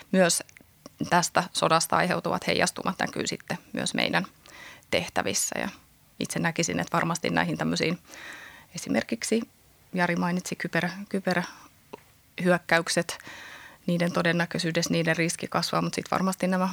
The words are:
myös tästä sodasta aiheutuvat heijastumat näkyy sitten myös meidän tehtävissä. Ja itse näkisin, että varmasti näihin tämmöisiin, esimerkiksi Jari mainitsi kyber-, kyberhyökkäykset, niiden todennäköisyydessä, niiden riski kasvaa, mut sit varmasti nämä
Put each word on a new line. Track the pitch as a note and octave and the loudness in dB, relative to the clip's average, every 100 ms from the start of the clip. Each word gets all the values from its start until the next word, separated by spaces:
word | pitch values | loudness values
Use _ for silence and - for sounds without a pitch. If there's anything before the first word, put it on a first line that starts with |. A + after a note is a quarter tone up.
| - | 0
myös | F#3+ F3 - - - - _ - - - | 4 4 2 -4 -16 -20 _ -16 -8 2
tästä | F3 E3+ - F3 | 2 4 0 0
sodasta | - E3 E3 - F3 | 0 2 4 4 2
aiheutuvat | F3 F3 E3+ F3+ - | 2 0 -2 -2 0
heijastumat | F3 F3 - - F#3 | 2 2 0 -4 -2
näkyy | - - - | -2 -2 -4
sitten | - - E3 - | -6 -6 -8 -6
myös | - - | -6 -2
meidän | - - - F#3 - - - - - - | 0 2 0 -2 -8 -20 -20 -20 -20 -2
tehtävissä. | F2 - F#2 - G#2 - - | 0 0 -2 -2 0 -2 -2
Ja | - - - _ _ - | -6 -8 -20 _ _ -6
itse | - E3+ | -4 -2
näkisin, | E3+ E3 E3+ F3 | -2 0 -2 -2
että | F3 E3+ | -2 0
varmasti | E3 E3+ F3 | 0 -2 0
näihin | E3+ E3+ D#3+ | 2 2 0
tämmöisiin, | D#3+ F3 D#3+ F3 - - - - - - - E3 | 0 0 0 -2 -8 -18 -16 -16 -18 -20 -16 -10
esimerkiksi | - A3+ - A3+ - A3+ - _ _ _ _ | -2 -2 -2 -4 -2 -2 -2 _ _ _ _
Jari | F3+ F3 F3 | 0 0 2
mainitsi | F3+ F3+ - - | 0 -2 -4 -6
kyber-, | E3+ E3+ F3 F#3 G3+ | -2 0 -2 -4 -6
kyberhyökkäykset, | G3 F#3+ F3 F3 - - - _ - - _ _ - F3+ F3 - E3 E3 - E3+ - - - - - - - - | -4 0 -2 -2 -8 -20 -20 _ -20 -20 _ _ 0 2 2 4 2 4 -2 -2 -6 -14 -16 -16 -18 -20 -8 -2
niiden | F3 F3 | 0 2
todennäköisyydessä, | F3 E3+ E3+ E3+ D#3+ E3+ E3 E3+ | 2 2 2 0 -2 0 0 2
niiden | E3+ E3 D#3+ | 2 2 2
riski | E3 - - | 0 -2 -2
kasvaa, | F3 E3+ E3+ | -2 0 0
mut | E3+ | 0
sit | - - | -4 0
varmasti | - F#3+ F3+ F3+ | 0 0 0 0
nämä | F#3 F#3 | 2 0